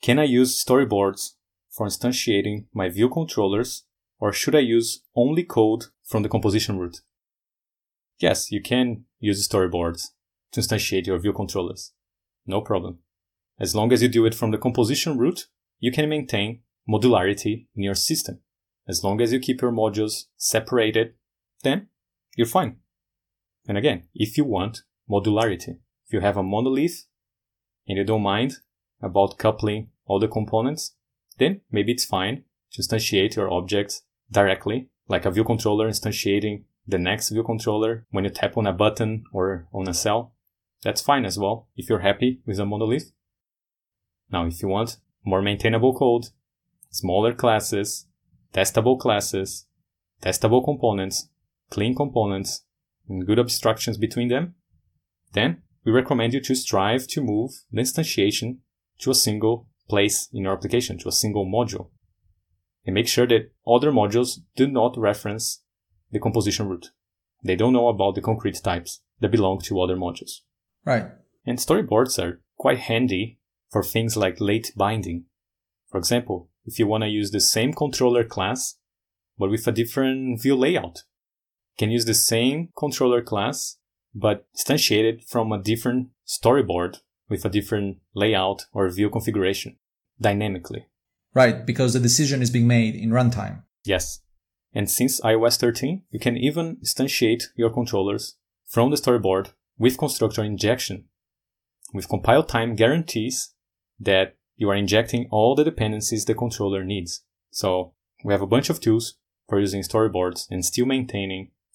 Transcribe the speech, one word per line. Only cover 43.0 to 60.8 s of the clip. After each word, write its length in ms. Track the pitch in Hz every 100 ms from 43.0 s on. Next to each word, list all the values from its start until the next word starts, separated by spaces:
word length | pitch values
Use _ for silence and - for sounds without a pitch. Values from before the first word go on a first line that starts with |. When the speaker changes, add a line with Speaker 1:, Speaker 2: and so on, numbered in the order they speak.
| - _ _ _ _ _ _ _ _ _ _ _ _
Speaker 1:
Now, 140 | 90 85
if 160 | 82
you 60 | 98
want 300 | 98 117 - _ _ 104
more 160 | 95
maintainable 520 | 101 101 117 113 127
code, 320 | 131 131 120 117 _ _ _ _ _ _
smaller 440 | - 92 92 110
classes, 760 | 120 123 107 - 101 101 - - _ _ _ _
testable 460 | - 95 - 117 127
classes, 680 | 127 104 - 98 98 - _ _ _ _ _ _
testable 420 | 95 - 110 123
components, 680 | 127 147 117 101 95 - - _ _ _ _
clean 260 | - 107 127
components, 720 | 143 120 104 98 98 - _ _ _ _ -
and 180 | 95 92
good 140 | 110
abstractions 580 | 120 - 117 110 - 107
between 300 | 113 - 120
them, 280 | 127 175 - _ _ _ _ _ _ _
then 280 | - 113 - _ _ -
we 60 |
recommend 420 | 120 127 131 113
you 80 | -
to 140 | - 127
strive 520 | - 101 98 123 127
to 140 | -
move 280 | 123 104 127 - _
the 100 | 107
instantiation 760 | 127 - 160 - 101 - 113 127 _ _ _ _
to 100 | -
a 60 | 131
single 520 | - 104 110 117 - _ _
place 400 | 104 101 - -
in 120 | 110
your 100 | 95
application, 460 | 95 101 120